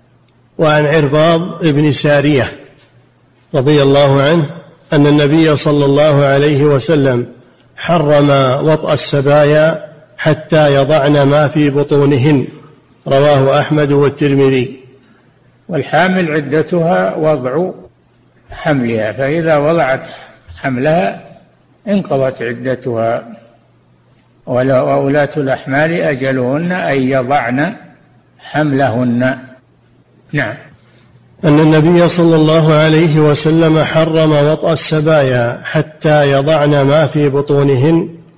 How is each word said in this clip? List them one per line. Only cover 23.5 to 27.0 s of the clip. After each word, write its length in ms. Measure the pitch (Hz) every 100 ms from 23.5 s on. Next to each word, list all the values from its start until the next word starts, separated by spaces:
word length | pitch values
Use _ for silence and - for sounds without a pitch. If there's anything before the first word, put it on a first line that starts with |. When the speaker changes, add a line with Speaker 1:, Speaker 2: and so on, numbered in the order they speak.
| _ _ _ _ _ _ _ _ _ -
Speaker 2:
ولا-، 360 | 123 131 127
وأولاة 480 | 143 139 139 147 139 156
الأحمال 540 | 135 123 - 139 160
أجلهن 800 | 175 165 135 135 131 123 143 175
أن 300 | 185 175 139